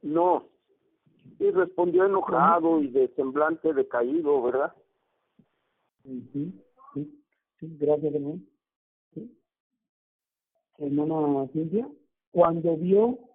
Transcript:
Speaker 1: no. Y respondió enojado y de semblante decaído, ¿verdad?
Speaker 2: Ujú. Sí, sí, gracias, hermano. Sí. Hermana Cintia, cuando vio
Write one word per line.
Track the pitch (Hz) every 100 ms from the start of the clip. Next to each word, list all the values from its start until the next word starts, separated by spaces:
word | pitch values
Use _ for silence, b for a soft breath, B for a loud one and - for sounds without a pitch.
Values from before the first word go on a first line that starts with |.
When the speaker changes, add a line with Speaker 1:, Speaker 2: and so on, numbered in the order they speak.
Speaker 1:
no. | 147 156 180 156 - _ _ _ _ _ _ _ - -
Y | -
respondió | 180 180 185 180 170 196
enojado | 190 - 123 151 170 165 160
y | 139
de | 127 127
semblante | - 131 139 156 165 160
decaído, | 139 131 123 120 160 147 143
¿verdad? | 120 127 156 - _ _ _ _ _ _ _ _ _ _ _ _
Speaker 2:
Ujú. | 135 127 120 139 165 185 _ _ -
Sí, | 143 147 - _ _ _ -
sí, | 160 151
gracias, | 147 151 151
hermano. | 147 143 175 - _ _ _ _ _ _
Sí. | - 233 330 _ _ _ _ _ _ _ _ _ _ _ _ _ -
Hermana | 147 143 151 160 147 139 135
Cintia, | 160 160 196 269 - _ _ _
cuando | 180 170 165 170 160
vio | 175 196 233 247 -